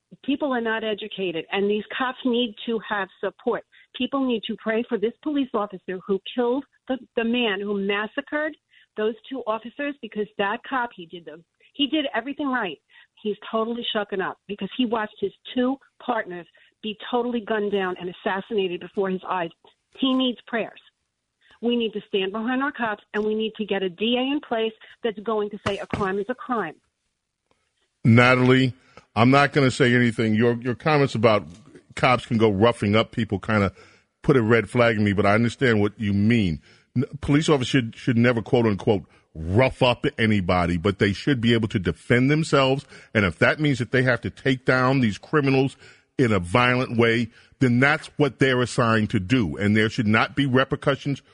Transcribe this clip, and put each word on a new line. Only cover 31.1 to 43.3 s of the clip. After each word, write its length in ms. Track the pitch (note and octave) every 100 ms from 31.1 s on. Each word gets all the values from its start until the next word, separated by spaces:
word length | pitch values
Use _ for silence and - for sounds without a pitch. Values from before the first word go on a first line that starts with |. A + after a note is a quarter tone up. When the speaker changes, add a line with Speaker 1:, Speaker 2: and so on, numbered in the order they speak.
| B2
Speaker 2:
about 300 | A2 G#2+ - - - - _ -
cops 300 | D3 B2 -
can 120 | A2+
go 120 | A2
roughing 460 | G2 A#2 A#2+ G#2 G#2+
up 160 | A2
people 280 | - A2 G2
kinda 320 | - G#2+ G2 - - _ _ _
put 120 | - C3+
a 60 |
red 280 | A2 A#2 G2+
flag 280 | B2 A#2 A2
in 60 |
me, 100 | G#2
but 120 | G2 G2+
I 100 | G#2
understand 440 | A#2 - C3 A2
what 140 | G#2 -
you 140 | G#2
mean. 500 | G2+ G#2 A#2 F#2+ D2+ - _ _ -
N-, 100 | - D3
police 260 | - C#3+ E3
officers 200 | D3 B2
should, 280 | C#3 A2+ -
should 220 | - A#2
never, 240 | A#2+ A#2
quote 240 | G#2 B2+ A2+
unquote, 380 | G2 - G2+ - _ _ D#2
rough 480 | D#2+ G2 C3 -
up 220 | B2+ A#2+ C#3+ -
anybody, 600 | A2 G#2 F2 F2+ E2+ F2
but 220 | F#2 G2
they 120 | G#2
should 280 | G2 - C3+
be 120 | A2+
able 140 | A#2 G#2+
to 120 | A2+
defend 520 | F2+ E2 - A#2+ C3
themselves. 540 | D3+ D#3+ C#3+ C3+ C#3 - - -
And 120 | A2+
if 120 | G2